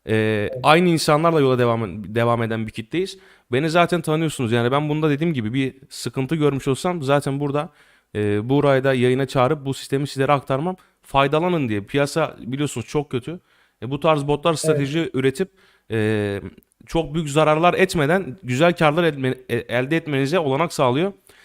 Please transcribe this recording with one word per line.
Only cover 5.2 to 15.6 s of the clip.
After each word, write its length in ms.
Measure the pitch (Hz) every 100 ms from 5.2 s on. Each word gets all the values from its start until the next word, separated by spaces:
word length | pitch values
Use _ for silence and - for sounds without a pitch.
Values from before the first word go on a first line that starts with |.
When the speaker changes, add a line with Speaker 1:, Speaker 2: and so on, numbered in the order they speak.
| 170
Speaker 2:
gibi 200 | 139 107
bir 200 | 131 131 - -
sıkıntı 480 | - 120 135 131 160
görmüş 320 | 147 139 139
olsam 340 | 131 185 175
zaten 380 | 131 143 139 139
burada, 300 | 143 143 170 - _ _ _
e, 340 | 104 104 104 117
Buğra'yı 360 | 143 143 135
da 100 | 135
yayına 320 | 131 123 127 135
çağırıp 400 | 135 127 147 135
bu 80 |
sistemi 320 | 131 - 139 143
sizlere 260 | 131 135
aktarmam. 440 | 143 - 135 175 185 _ _
Faydalanın 680 | - 135 143 151 180 170 127
diye. 120 | 104
Piyasa 560 | 101 139 143 160 143 -
biliyorsunuz 480 | 101 135 147 120 -
çok 240 | 151 143
kötü. 300 | 127 151 175 _ _ _ _
E, 80 | 117
bu 100 | 143
tarz 260 | 170 156 143
botlar 240 | 147 170
Speaker 1:
Evet. 80 | 151
Speaker 2:
strateji 520 | 160 147 139 160 160
üretip, 340 | 135 131 127 190 _